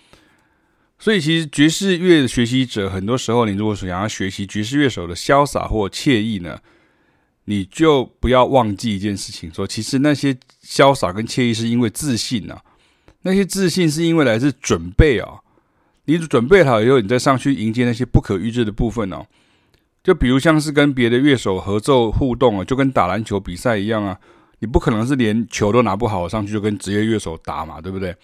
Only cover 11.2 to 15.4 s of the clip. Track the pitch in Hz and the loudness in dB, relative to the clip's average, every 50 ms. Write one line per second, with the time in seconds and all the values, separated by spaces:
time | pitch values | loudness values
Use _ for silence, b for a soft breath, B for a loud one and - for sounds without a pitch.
11.2 | 113 113 - 131 123 120 110 110 117 117 117 120 120 107 - - 156 147 120 107 | -8 -4 -2 0 0 0 0 -2 -2 -2 0 0 0 -2 -2 -4 -4 -4 -2 -2
12.2 | - - - 104 82 - - - b b b b b b b b b b b b | -4 -4 -6 -6 -6 -8 -14 -18 b b b b b b b b b b b b
13.2 | - 180 190 196 196 - - 196 196 175 - 190 175 156 143 160 170 165 165 165 | -2 0 2 2 2 0 -2 0 0 0 2 2 2 2 2 0 0 2 2 4
14.2 | 143 120 110 113 131 147 127 - - - 110 85 82 87 - - 160 151 120 95 | 4 4 2 2 2 0 -2 -2 -2 -2 -2 -2 -2 -2 2 4 4 4 4 2
15.2 | - - - - | -2 -6 -14 -20